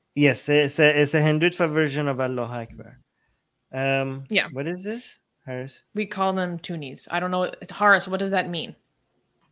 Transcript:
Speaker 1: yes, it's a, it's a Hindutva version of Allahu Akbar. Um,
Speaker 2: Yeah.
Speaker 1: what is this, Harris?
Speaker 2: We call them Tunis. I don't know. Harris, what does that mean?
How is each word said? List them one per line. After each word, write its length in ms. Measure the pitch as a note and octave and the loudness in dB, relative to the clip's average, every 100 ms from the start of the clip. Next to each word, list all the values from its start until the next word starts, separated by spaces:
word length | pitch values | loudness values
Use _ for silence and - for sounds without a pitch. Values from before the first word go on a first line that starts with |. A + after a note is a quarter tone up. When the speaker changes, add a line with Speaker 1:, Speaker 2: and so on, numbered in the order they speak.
| _ - | _ 4
Speaker 1:
yes, 340 | C#3+ C3 - | 4 4 2
it's 300 | D3 D3 C#3 | 2 4 4
a, 220 | D3+ D3 | 4 6
it's 120 | C#3+ | 4
a 60 | D#3+ | 4
Hindutva 500 | D3+ D#3 F3 F3 E3+ | 4 4 2 2 0
version 360 | D3+ D3+ C#3 D3 | 2 0 0 -2
of 120 | C3 | -2
Allahu 320 | C3 B2+ A#2 | -2 -4 -6
Akbar. 460 | A#2+ A2+ - A2 B2 _ _ _ _ _ _ _ | -6 -10 -14 -20 -20 _ _ _ _ _ _ _
Um, 500 | C3 C3+ C3+ C3+ C3+ C3+ | -4 0 0 -2 -6 -4
Speaker 2:
Yeah. 180 | G#3 - | -2 -2
Speaker 1:
what 120 | B2+ D3 | -4 -6
is 160 | F3+ | -6
this, 220 | F#3+ A#3 - _ _ _ - | -8 -10 -12 _ _ _ -10
Harris? 280 | B2+ C3+ - _ | -10 -10 -14 _
Speaker 2:
We 120 | G3+ G#3 | -8 -6
call 260 | G3 F#3+ | -2 -2
them 260 | F#3+ F3+ E3+ | 0 -4 -6
Tunis. 520 | - E3+ C#3+ C#3+ - | -8 -10 -10 -10 -6
I 80 | F3 | -4
don't 120 | F3+ | -2
know. 200 | F#3 F#3 - F3+ | -2 -2 -4 -12
Harris, 380 | - G#3 F#3+ F#3 | 2 4 4 2
what 100 | F#3 | -4
does 140 | G3 | -2
that 180 | F#3+ F3 | -2 -2
mean? 280 | F3 C#3 D#3 _ _ _ _ _ _ _ | -4 -8 -12 _ _ _ _ _ _ _